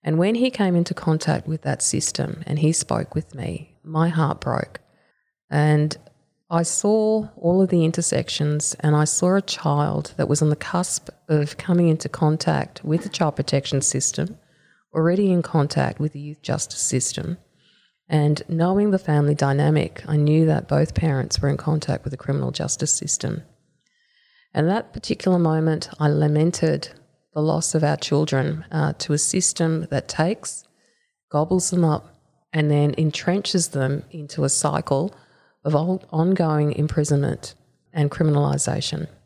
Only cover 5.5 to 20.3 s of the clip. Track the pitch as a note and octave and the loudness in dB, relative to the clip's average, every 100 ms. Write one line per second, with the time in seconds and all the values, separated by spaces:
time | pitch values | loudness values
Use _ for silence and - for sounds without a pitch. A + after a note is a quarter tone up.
5.5 | D3 D3+ D3+ D3+ - - _ _ _ _ | 2 4 4 2 -4 -16 _ _ _ _
6.5 | E3+ E3+ - G#3 A3 G#3+ A3 G#3+ - E3+ | -2 0 0 2 2 2 0 -2 -2 2
7.5 | F#3 F#3 F3 D#3+ E3 E3 - - - D3 | 4 4 4 2 2 -2 -2 -2 -2 0
8.5 | D3 D3 - D3+ D3+ D3+ - F3+ G3 G3 | 0 -2 -2 2 2 2 2 2 2 0
9.5 | - D3+ C#3+ D3 D3+ D3+ - - D3 D#3 | -4 0 0 0 -2 -6 -4 0 2 2
10.5 | D3 - F3+ F3+ - - _ - D3+ D3 | 0 -2 -4 -2 -6 -10 _ -2 0 0
11.5 | - - F3 E3+ D#3 D3+ - D3+ D#3+ - | -6 0 4 4 2 -2 0 0 2 0
12.5 | D3 - - - E3 G3+ - D#3 - - | 0 -2 -8 -2 -2 -2 -2 -2 0 -2
13.5 | C#3+ - C#3 - C3+ - - - - _ | -2 0 0 0 0 -4 -4 -6 -8 _
14.5 | _ _ _ _ - D#3+ F#3 G3 F3 - | _ _ _ _ 0 2 2 2 2 2
15.5 | D#3+ C#3+ D3 C3+ - D3+ C#3 D3 D3+ - | 0 2 0 -2 -2 -6 -6 -14 -12 -6
16.5 | - - - - B2+ - - D#3+ F3+ _ | -4 -4 -6 -2 -2 -2 -6 -6 -8 _
17.5 | _ _ _ _ _ - D3+ D3 D3 - | _ _ _ _ _ 0 2 2 0 -2
18.5 | E3 F3 G3 G#3 F#3+ - D3 D3 D3 C#3 | 0 2 2 2 0 2 2 2 2 2
19.5 | C#3 D3 D3+ E3 - - D3+ D3 | 2 2 2 0 -6 -2 2 4